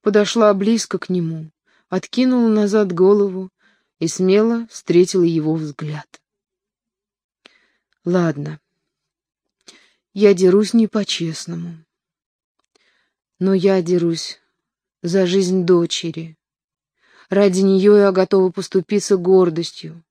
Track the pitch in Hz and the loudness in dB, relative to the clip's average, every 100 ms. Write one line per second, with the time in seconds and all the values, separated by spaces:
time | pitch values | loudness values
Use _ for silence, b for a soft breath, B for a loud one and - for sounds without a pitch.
0 | - 208 202 233 208 196 202 226 - 185 | 0 0 0 2 2 2 0 -2 -4 -10
1 | - 180 160 160 156 _ _ _ _ 185 | -6 -4 -4 -8 -14 _ _ _ _ -8
2 | - - 254 254 233 214 208 214 202 175 | -6 -2 0 2 2 2 2 0 -2 2
3 | 185 202 202 185 185 _ _ _ _ _ | 4 4 0 -4 -12 _ _ _ _ _
4 | 165 - 185 202 226 233 226 - - 175 | -8 -2 2 2 2 -2 -6 -18 0 2
5 | 180 190 170 165 151 160 156 143 156 151 | 2 2 0 0 -2 -4 -6 -10 -12 -12
6 | - - _ _ _ _ _ _ _ _ | -14 -20 _ _ _ _ _ _ _ _
7 | _ _ _ _ b b b b b _ | _ _ _ _ b b b b b _
8 | - 180 170 143 147 151 _ _ _ _ | -4 -2 0 -4 -10 -12 _ _ _ _
9 | _ _ _ _ _ _ _ b b b | _ _ _ _ _ _ _ b b b
10 | _ 196 202 185 185 196 208 233 220 214 | _ 2 2 4 4 2 2 0 0 -2
11 | 196 - 170 160 - 170 170 165 160 _ | -6 -6 -8 -10 -12 -12 -12 -16 _ _
12 | _ _ _ _ _ _ _ _ _ _ | _ _ _ _ _ _ _ _ _ _
13 | _ _ _ _ 185 190 190 190 170 180 | _ _ _ _ -2 0 2 0 0 -2
14 | 170 165 - - _ _ _ _ _ _ | -2 -4 -8 -18 _ _ _ _ _ _
15 | 170 190 180 190 180 185 175 175 170 - | -4 -2 0 0 0 -2 2 2 2 -6
16 | 170 160 165 160 _ _ _ _ _ _ | -10 -12 -16 -18 _ _ _ _ _ _
17 | b b b 190 202 185 196 190 202 208 | b b b 2 2 2 2 4 4 6
18 | 202 190 185 196 185 180 185 190 170 208 | 4 2 0 2 0 -2 -4 -4 -2 -4
19 | - 190 175 190 180 160 170 - 165 170 | 0 -2 2 4 4 -2 -10 -12 -20 -20
20 | _ | _